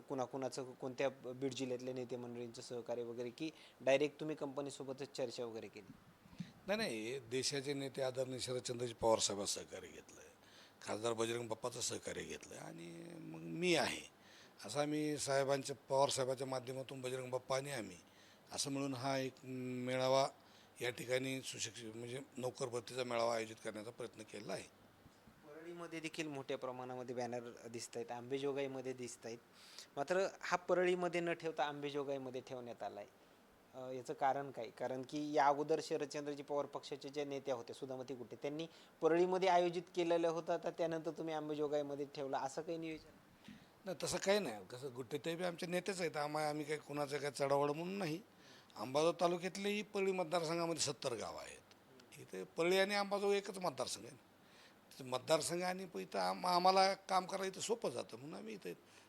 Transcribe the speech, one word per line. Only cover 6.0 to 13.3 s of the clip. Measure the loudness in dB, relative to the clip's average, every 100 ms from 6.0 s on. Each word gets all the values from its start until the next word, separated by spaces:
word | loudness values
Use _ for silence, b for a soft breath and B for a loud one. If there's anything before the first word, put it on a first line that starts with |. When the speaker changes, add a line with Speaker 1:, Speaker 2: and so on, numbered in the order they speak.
| -20 -20 -16 B B B -2
Speaker 2:
नाही, | 0
नाही, | 0 -2 -2
हे | -6
देशाचे | -2 0 2 0 0
नेते | -2 -2 0
आदरणीय | 0 2 0 -2
शरदचंद्रजी | -2 -2 -2 -2 -4
पवार | 4 6 6
साहेबांचं | 4 0 -2
सहकार्य | -2 -6 -12 -12
घेतलं | -16 -18 -20
आहे, | -20 -20 B B B B
खासदार | -6 -2 0
बजरंग | 2 0 0 -2
बाप्पाचं | -4 -4 -2
सहकार्य | -2 -2 -6 -6
घेतलं | -6 -8 -10 -12
आहे | -12
आणि | -12 -12 -12 -12 -12
मग | -10